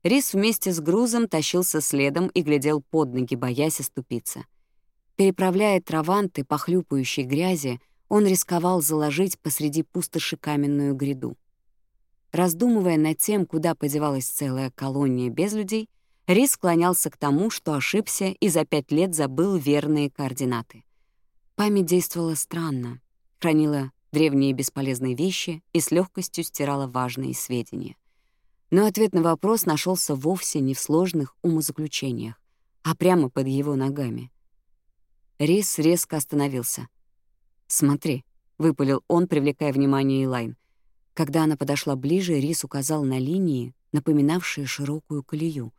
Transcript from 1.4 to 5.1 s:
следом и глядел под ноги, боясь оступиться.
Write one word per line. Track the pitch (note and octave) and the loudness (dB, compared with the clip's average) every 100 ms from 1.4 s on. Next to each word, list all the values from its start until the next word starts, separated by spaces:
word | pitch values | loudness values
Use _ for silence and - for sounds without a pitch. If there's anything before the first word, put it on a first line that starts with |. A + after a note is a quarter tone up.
| D3 F3+ F3 D#3 | 0 -2 0 -2
следом | - C#3 C#3 D3+ F3+ | -2 0 0 0 0
и | F3 | -2
глядел | D3 D3 D3 D3+ | 2 2 2 -2
под | - D#3+ C#3 | -2 -2 0
ноги, | B2 B2 B2+ | -2 -4 -2
боясь | B2+ A#2+ D#3 - | -2 0 -2 -2
оступиться. | C3+ - B2 A#2+ - B2+ - _ _ _ _ _ _ | -8 -10 -8 -8 -8 -12 -16 _ _ _ _ _ _